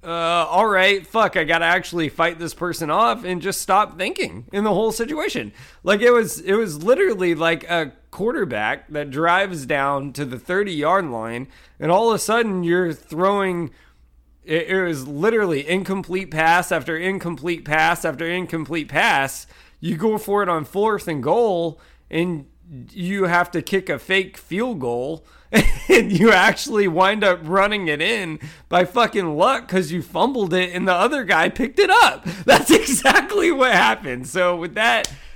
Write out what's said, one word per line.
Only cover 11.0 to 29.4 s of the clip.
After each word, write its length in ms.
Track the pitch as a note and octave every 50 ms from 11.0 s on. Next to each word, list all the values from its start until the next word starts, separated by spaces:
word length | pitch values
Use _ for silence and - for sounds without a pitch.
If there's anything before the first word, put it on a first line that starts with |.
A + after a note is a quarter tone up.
| F#3
line, 420 | D3+ A#2+ A2+ A2 A2+ A2+ A#2+ C3 C3+ - - - _ _ _
and 100 | - D3+
all 200 | F3 G3 A3+ A#3
of 40 | A3
a 40 | F#3+
sudden 420 | - - A3 A#3 A#3 A3 G3 F#3 F3
you're 300 | E3+ E3+ F3+ F#3 E3+ D#3
throwing, 800 | C3 - _ - D3+ F3+ F#3+ G3+ G3+ G3 F#3+ F3+ F3 E3+ D3+ - - _ _ _ _ _ _ _ _ _ _ _ _ _
it, 240 | - D#3 E3 E3 D#3
it 160 | F#3 F#3+ F#3
was 240 | F3 E3 C#3 C3 C#3+
literally 600 | D3 C#3+ E3 A3 A3+ A3+ G#3+ F#3 E3 C#3 C#3 D3+
incomplete 640 | F3 F#3+ F#3+ F3+ F#3+ G3 F3 - F3 F#3+ F#3+ D#3
pass 400 | D3+ D#3 D#3+ D#3+ E3 F3 F3+ -
after 260 | F#3 D#3+ C3+ C#3+ D#3+
incomplete 680 | D#3+ F3 F#3+ G3 F#3+ - E3+ E3+ D3 C3 F3 F3 E3 C3
pass 400 | D3 D3 D#3 D#3 D#3+ F3 E3 -
after 240 | E3+ D3 B2 E3 E3
incomplete 600 | F3 F3+ F3+ D#3+ - E3 D#3 B2+ E3 E3+ D3+ B2
pass. 600 | C3+ D3+ G3 A3+ F#3+ C#3+ C3+ C3+ - - - _ - - - - _ _
You 180 | - E3 F3+ D#3
go 180 | F3 A3+ G#3+
for 260 | G#3 G#3+ - G3+ G3+ G3+
it 60 | F#3
on 160 | F3 D#3+ D3+
fourth 440 | - - F#3 G#3 A3 G#3+ G3 - -
and 140 | D#3+ D3 A#2+
goal, 560 | C3+ E3+ A3+ A#3+ A3 F#3+ E3+ E3+ E3 D3 - - _ - _ _ _
and 360 | - D#3+ F3 F3+ F3 D#3 C3+ _ _ _ _ F3 D#3 C3 A#2+ A#2+
you 340 | - - F3 F3 G3 G3+ F#3+
have 260 | F3 E3+ F3 F3 E3+
to 100 | - E3+
kick 300 | - - - F#3+ F#3 -
a 80 | E3 B2+
fake 400 | - - F#3 G3 F#3+ - - -
field 420 | - - D#3+ F#3 A3+ C4 A#3+ E3+
goal, 460 | B2+ A#2+ A#2+ A#2+ B2 C#3 E3 D#3+ - _ _ -
<laughs> 500 | _ _ - A3 G#3 - - - - -
and 200 | - D4 A3 A3+
you 220 | G3+ D#3+ G3+ A3+ G#3
actually 560 | F#3 F#3 G#3+ G3 - - C#4+ C#4 G#3 G3+ F#3+
wind 340 | D#3+ E3+ F#3+ F#3+ D4+ A3 G#3
up 180 | G3+ F3+ F3 D#3+
running 460 | D3+ F3 G3 F#3+ G#3 G#3 G#3 F#3+ D#3+
it 120 | D3+ C#3+
in 380 | D#3+ G3 A#3 A3 F#3+ E3+ D#3 D3+ - D3+ - - - -
by 160 | - F3+ F3+
fucking 500 | F3 - B3 A#3 G#3+ - A3 F#3+ E3 D3+
luck 320 | D3